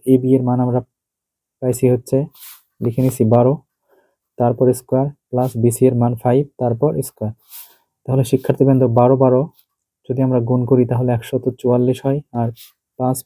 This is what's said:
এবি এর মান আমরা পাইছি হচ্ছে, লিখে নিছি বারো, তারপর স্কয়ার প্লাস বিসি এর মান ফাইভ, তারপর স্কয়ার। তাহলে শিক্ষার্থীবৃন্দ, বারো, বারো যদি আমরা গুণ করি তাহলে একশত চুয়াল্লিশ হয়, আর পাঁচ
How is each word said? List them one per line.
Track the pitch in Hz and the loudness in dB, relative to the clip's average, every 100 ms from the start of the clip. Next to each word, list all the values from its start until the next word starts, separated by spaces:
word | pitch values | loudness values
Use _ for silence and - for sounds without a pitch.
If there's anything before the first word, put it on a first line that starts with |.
| 131 | 2
এবি | 131 127 131 | 2 4 0
এর | |
মান | 123 127 | 0 0
আমরা | 123 123 117 _ _ _ _ _ _ - | 0 -2 -6 _ _ _ _ _ _ -8
পাইছি | 127 120 127 | -4 0 0
হচ্ছে, | 123 - 131 156 _ - - _ - | 0 -2 -4 -4 _ -20 -20 _ -8
লিখে | 113 113 | -6 0
নিছি | 131 - | -2 0
বারো, | 110 117 123 151 _ _ _ _ _ _ _ - | 2 4 4 0 _ _ _ _ _ _ _ -4
তারপর | 120 120 127 | -2 0 0
স্কয়ার | 123 - 131 143 143 _ | 0 -2 -2 -2 -6 _
প্লাস | 123 127 117 | -4 -4 0
বিসি | 117 117 127 | 0 2 0
এর | 120 | 2
মান | 120 120 | -2 -2
ফাইভ, | 127 127 139 - | 0 0 -2 -4
তারপর | 123 117 147 156 | -4 -2 -2 -2
স্কয়ার। | - - 107 110 _ - - _ _ _ - | -8 -8 -10 -10 _ -20 -20 _ _ _ -4
তাহলে | 131 | -2
শিক্ষার্থীবৃন্দ, | 123 127 - 131 135 131 127 | 0 0 0 0 2 2 2
বারো, | 117 123 135 | 2 4 4
বারো | 131 127 160 _ _ _ _ _ - | 2 2 -2 _ _ _ _ _ -8
যদি | 127 | -4
আমরা | 131 127 | 0 0
গুণ | 117 127 120 | 0 -2 2
করি | 131 123 | 2 2
তাহলে | 120 123 | 0 -2
একশত | 120 - 127 131 110 | -4 -4 -6 -6 -4
চুয়াল্লিশ | 123 123 123 127 135 | -2 0 0 -2 -4
হয়, | 143 - | -4 -6
আর | 120 117 117 - _ _ - | -6 -6 -8 -20 _ _ -6
পাঁচ | 127 131 | -4 -4